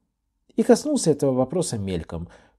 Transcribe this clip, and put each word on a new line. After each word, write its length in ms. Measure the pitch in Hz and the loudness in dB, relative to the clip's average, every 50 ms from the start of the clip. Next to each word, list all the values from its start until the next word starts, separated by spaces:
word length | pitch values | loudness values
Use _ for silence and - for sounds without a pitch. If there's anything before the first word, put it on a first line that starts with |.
| _ _ _ _ _ _ _ _ _ _ - | _ _ _ _ _ _ _ _ _ _ -2
И 80 | - - | -2 4
коснулся 480 | - 233 - - 302 294 226 - 165 | 4 4 4 4 -2 -2 0 2 0
этого 220 | 143 147 147 139 127 | 0 2 2 0 2
вопроса 440 | 127 127 127 170 185 - - 120 | 0 0 0 -2 -4 -4 -4 -4
мельком. 520 | 107 98 95 92 82 80 - 85 80 85 - - - _ _ _ | -6 -4 -4 -4 -4 -6 -8 -10 -12 -12 -12 -16 -20 _ _ _